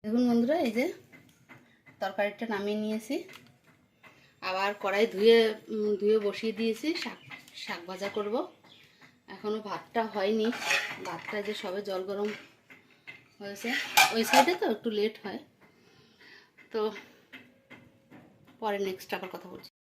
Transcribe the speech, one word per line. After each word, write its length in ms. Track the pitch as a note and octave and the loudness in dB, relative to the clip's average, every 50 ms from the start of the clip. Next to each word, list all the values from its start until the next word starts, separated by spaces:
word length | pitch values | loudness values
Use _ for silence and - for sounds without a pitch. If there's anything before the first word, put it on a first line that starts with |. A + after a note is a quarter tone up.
| - | -2
দেখুন 180 | G#3+ A3 B3 B3 A#3+ | 2 2 4 4 6
বন্ধুরা, 260 | A#3 A#3 A#3 B3 D#4 F4+ D#4 | 6 4 4 4 2 2 2
এই 60 | A#3 G#3 A#3 | 2 2 0
যে 60 | C4+ F#4 G4+ - - - - - - - _ _ _ _ - - - _ _ _ _ - - _ | 0 0 -4 -8 -16 -20 -20 -20 -20 -20 _ _ _ _ -20 -20 -20 _ _ _ _ -20 -8 _
তরকারিটা 440 | G#3 F#3+ G3 - G3+ G3+ G3+ - A#3 A3+ G#3+ | -6 -4 0 0 0 0 0 -4 -4 -4 -2
নামিয়ে 240 | G3 G3+ G#3 G#3 G#3+ G#3+ | -2 -2 -2 -2 -2 -2
নিয়েছি, 300 | G#3+ G#3+ A3 - - C#4 F#4 - - - - - - _ _ _ - _ _ _ _ _ _ - - - - _ _ _ _ | -2 -4 -4 -4 -4 -6 -6 -6 -10 -18 -20 -20 -20 _ _ _ -20 _ _ _ _ _ _ -20 -20 -20 -20 _ _ _ _
আবার 280 | - F#3+ F#3 F#3 G3 G3+ G#3 - | -8 -4 -2 0 0 -2 -2 -2
কড়াই 240 | - G3 F#3+ G3+ A3 A3+ F#3 | -2 0 2 2 2 2 2
ধুয়ে, 240 | F#3 G#3 A3+ A#3 A#3 A3+ A3 G#3+ - - - | 6 8 10 10 10 8 4 0 -4 -8 -8
উম, 180 | A3 G#3+ G#3 G#3 G#3 F#3 | -4 -2 0 0 0 2
ধুয়ে 160 | G3+ G#3 A3 A3 G3+ | 2 4 4 4 2
বসিয়ে 260 | G3+ G3 - - A3 G#3 G3+ | 0 -2 -2 -4 -4 -2 0
দিয়েছি, 300 | A3+ A3+ G#3+ - - D4+ E4+ - | -2 -2 -2 0 -2 -4 -4 -4
শাক, 160 | - A#3 - - - - - - - - - - - | -6 -8 -10 -12 -16 -18 -18 -18 -18 -20 -16 -14 -10
শাক 160 | - G3 E3+ E3+ F3+ | -10 -10 -10 -8 -12
ভাজা 180 | F#3+ F3+ G3 G3+ - | -8 -6 -6 -4 -4
করব। 180 | G#3+ G3+ G#3 G#3+ C#4 F#4 F4+ - _ - - - - - - _ _ - - _ _ _ - G3 | -4 -4 -2 -2 -2 -4 -4 -12 _ -20 -20 -20 -20 -20 -20 _ _ -20 -20 _ _ _ -18 -16
এখনও 240 | F#3+ - G#3 G#3+ A3 G#3 G3+ | -8 -4 -4 -4 -4 -4 -6
ভাতটা 340 | F3+ D#3 - - - A#3 A3+ G#3+ G#3+ | -8 -8 -10 -2 0 0 0 0 -2
হয়নি, 340 | G#3+ F#3+ G3+ A3 A3 G#3+ A3+ B3 - - - - - - - - - - | 0 2 2 2 2 2 0 0 -2 0 0 0 0 0 -4 -8 -8 -8
ভাতটা 320 | F#3 E3 E3+ - - A3 G#3 G3 | -8 -8 -8 -8 -6 -6 -6 -4
যে 80 | G#3 G#3+ - | -6 -8 -6
সবে 180 | - F#3+ F3+ G3+ G3+ G3 | -8 -6 -6 -6 -6 -4
জল 140 | F#3+ F#3 F#3 G3 | -6 -4 -4 -4
গরম 200 | G3+ G3+ G#3 G#3+ G#3 - - - - _ _ _ - - _ _ - _ _ - - - - _ _ _ | -4 -4 -4 -4 -6 -8 -16 -20 -20 _ _ _ -20 -20 _ _ -20 _ _ -20 -20 -20 -20 _ _ _
হয়েছে, 280 | G3+ G3+ G3+ - - A#3 C4 C4 - - - - G4+ - A3 | -12 -12 -12 -8 -6 -4 -4 -4 -4 2 6 6 6 6 4
ওই 80 | A3+ A3 - | 0 2 6
সাইডে 220 | B3+ C4+ C4 E4+ F4+ F4+ | 8 8 8 8 4 2
তো 40 | G#4+ D#4 A3 | 0 0 0
একটু 140 | - - A#3 G#3+ G#3 | 0 -2 -4 0 0
লেট 160 | G#3 A3+ G#3+ - - | 0 0 -2 -6 -10
হয়, 160 | G3+ - C4 - _ _ _ - _ _ _ _ _ _ - - _ _ _ - - - - - _ _ - - _ | -8 -8 -8 -12 _ _ _ -20 _ _ _ _ _ _ -20 -20 _ _ _ -20 -20 -20 -20 -20 _ _ -20 -18 _
তো 80 | - A3 G#3+ A3 G#3 - - - - - _ _ - - - - _ _ _ _ - - - - _ _ _ _ - - - - - _ - - - _ | -4 -2 -2 -2 -4 -8 -16 -18 -20 -20 _ _ -20 -20 -20 -20 _ _ _ _ -20 -20 -20 -20 _ _ _ _ -20 -20 -20 -20 -20 _ -20 -20 -14 _
পরে 180 | A3+ G#3+ G3+ G3+ G3 F#3+ | -2 -2 0 0 -2 -4
নেক্সট 220 | F#3 F#3+ - - G3+ | -4 -6 -8 -8 -6
আবার 140 | F3+ F#3 F#3 F3+ | -6 -6 -8 -10
কথা 120 | F3 - F3+ | -12 -14 -16
বলছি। 160 | F3+ - - - _ _ | -18 -18 -18 -20 _ _